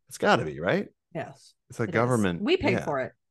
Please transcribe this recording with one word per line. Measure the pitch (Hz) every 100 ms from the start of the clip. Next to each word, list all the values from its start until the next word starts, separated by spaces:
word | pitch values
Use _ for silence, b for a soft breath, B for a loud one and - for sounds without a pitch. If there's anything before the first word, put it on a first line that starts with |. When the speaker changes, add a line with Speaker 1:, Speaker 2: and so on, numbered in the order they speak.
| _
Speaker 1:
it's | -
gotta | 196 196 -
be, | 69
right? | 85 165 - _ _
Speaker 2:
Yes, | 165 - - - _ -
Speaker 1:
It's | -
a |
Speaker 2:
it | 113
is. |
Speaker 1:
government, | 113 120 123 98 85
Speaker 2:
We | 214 370
paid | -
Speaker 1:
yeah. | -
Speaker 2:
for | - 139
it, | 127 - _